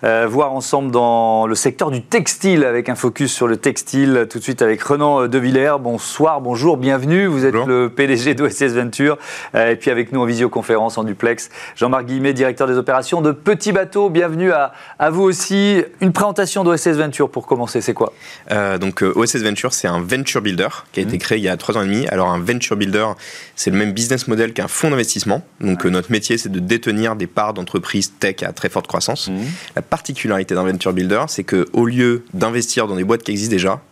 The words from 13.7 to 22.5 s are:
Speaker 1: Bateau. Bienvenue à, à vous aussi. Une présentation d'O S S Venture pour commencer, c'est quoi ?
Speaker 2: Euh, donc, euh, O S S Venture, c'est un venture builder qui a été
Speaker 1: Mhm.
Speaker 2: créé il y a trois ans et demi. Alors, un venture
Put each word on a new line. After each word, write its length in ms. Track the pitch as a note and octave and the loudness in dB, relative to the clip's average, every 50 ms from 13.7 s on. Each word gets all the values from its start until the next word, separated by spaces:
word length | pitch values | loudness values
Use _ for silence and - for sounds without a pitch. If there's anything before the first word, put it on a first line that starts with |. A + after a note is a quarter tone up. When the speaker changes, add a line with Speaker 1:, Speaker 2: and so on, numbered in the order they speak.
Speaker 1:
Bateau. 380 | G3 G3 F#3+ F#3+ - G3+ G3+ G3+ | 0 0 0 0 0 0 0 2
Bienvenue 420 | D#3+ E3 F3 F3 D#3+ D#3+ F3+ F#3 | 2 2 0 2 0 0 2 2
à, 220 | F3 D3+ C#3+ C3 - - - - - | 2 2 2 0 -4 -12 -20 -20 -4
à 140 | _ D3 D#3 | _ 0 0
vous 100 | D#3+ F3+ | 2 4
aussi. 640 | G3 F#3+ F3+ F3+ - - F#3+ G3 G3+ G3+ G3+ F#3 - - - - | 4 2 2 2 -2 0 0 2 4 4 4 2 0 -2 -4 0
Une 100 | G3 F#3+ | 0 0
présentation 520 | F3 - G3+ G#3 F#3 - G3 - - G3+ F#3 | 2 2 -2 0 0 0 -2 0 0 0 2
d'O 100 | E3+ E3+ | 2 2
S 140 | D3 - | 2 2
S 100 | F3 D#3+ | 0 2
Venture 320 | D3 D#3 D3+ C3 - D3 B2+ | 2 0 -4 0 -2 -2 -2
pour 160 | - B2+ - | -2 -8 -2
commencer, 360 | - C#3 A#2+ A#2+ A2+ - B2 | 0 0 0 0 -2 -2 -2
c'est 120 | G#2 - A2+ | -2 -2 0
quoi ? 200 | - A#2 G#2 - - - - - - - - | 0 -2 -2 -2 -10 -20 -20 -20 -20 -8 -4
Speaker 2:
Euh, 300 | - G#2+ G2+ G2 F#2+ F#2 | -2 -2 0 0 -2 -2
donc, 240 | F#2+ F#2+ F#2 - G2+ | -2 -4 -2 0 0
euh, 100 | F#2+ F#2 | 2 2
O 100 | F#2+ A2+ | 2 2
S 100 | A#2 - | 2 0
S 80 | C3 G#2+ | 0 0
Venture, 300 | G#2+ G2+ - - - - | 0 -2 -2 -4 -4 -4
c'est 140 | - - | -2 -2
un 140 | F#2+ F2 F2 | -2 -2 -2
venture 400 | F2 F2 B2 C3 C3+ - - - | -2 -2 -2 -2 -2 -2 -4 -2
builder 280 | G2+ G#2+ F#2+ E2+ F#2+ - - - - _ | -2 -2 0 0 -2 -2 -2 -8 -16 _
qui 100 | - G2+ | -6 -4
a 20 | F#2+ | -4
été 140 | G#2+ A#2+ | -2 -4
Speaker 1:
Mhm. 20 | F2+ | -4
Speaker 2:
créé 180 | - - A2+ | -2 -2 -2
il 60 | A2 G2+ | 0 0
y 60 | F#2 | -2
a 60 | F2+ | -2
trois 220 | E2+ - - G#2+ | -2 -4 -2 -2
ans 60 | A2 G2 | 0 0
et 20 | |
demi. 220 | G2 G2+ G#2+ G#2+ | 2 0 0 0
Alors, 240 | - - F#2+ F#2 F2+ | 0 0 0 0 0
un 80 | F2 F2 | 0 0
venture 380 | F2 F#2+ | 0 -2